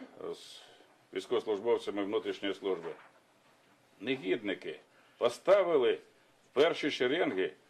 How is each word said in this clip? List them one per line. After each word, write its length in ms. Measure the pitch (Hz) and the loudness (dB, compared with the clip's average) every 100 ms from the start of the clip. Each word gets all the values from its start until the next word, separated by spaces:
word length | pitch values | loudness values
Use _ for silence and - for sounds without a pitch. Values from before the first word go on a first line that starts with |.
| - - 87 | -16 -12 -10
з 280 | 85 - - - - - _ _ | -10 -14 -20 -20 -20 -20 _ _
військовослужбовцями 880 | 95 - 113 110 101 92 110 - 101 | -10 -2 -2 0 -2 0 0 0 -4
внутрішньої 500 | 98 110 101 92 98 | -2 -2 -2 -4 -4
служби. 380 | 95 98 90 82 78 - _ _ _ _ _ _ _ _ _ | -4 -2 -2 -4 -12 -18 _ _ _ _ _ _ _ _ _
Негідники 800 | 107 135 156 90 101 90 85 73 - _ _ _ | -6 -4 -2 -2 -2 -6 -8 -12 -16 _ _ _
поставили 760 | 120 - - 202 175 156 117 | -2 0 4 4 6 4 4
в 600 | 90 - _ _ _ _ | 2 -4 _ _ _ _
перші 380 | 123 160 214 151 | 2 4 2 -2
шеренги 600 | - 123 160 175 95 90 - | 0 0 2 0 0 -2 -4